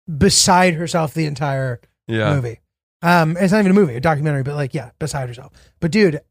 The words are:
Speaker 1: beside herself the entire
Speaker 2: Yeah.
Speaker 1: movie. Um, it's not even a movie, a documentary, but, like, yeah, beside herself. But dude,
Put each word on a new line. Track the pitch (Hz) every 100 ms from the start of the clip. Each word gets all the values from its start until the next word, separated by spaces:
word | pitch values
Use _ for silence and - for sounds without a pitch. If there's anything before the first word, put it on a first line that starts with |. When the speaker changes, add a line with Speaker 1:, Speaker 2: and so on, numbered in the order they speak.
| - 147
Speaker 1:
beside | 196 - 208 180 185
herself | 160 170 175 160
the | 160 151
entire | 135 147 135 135 117 _ _ -
Speaker 2:
Yeah. | 113 104 98
Speaker 1:
movie. | 120 - _ _ _ _
Um, | 170 175 160 175
it's | 190
not | 214
even | 196
a | 196
movie, | 175 117
a |
documentary, | 165 143 151 139
but, | 131 147
like, | 139
yeah, | 151 - -
beside | 151 147 127
herself. | 117 139 _ _ _
But | 170
dude, | 196 196 147 -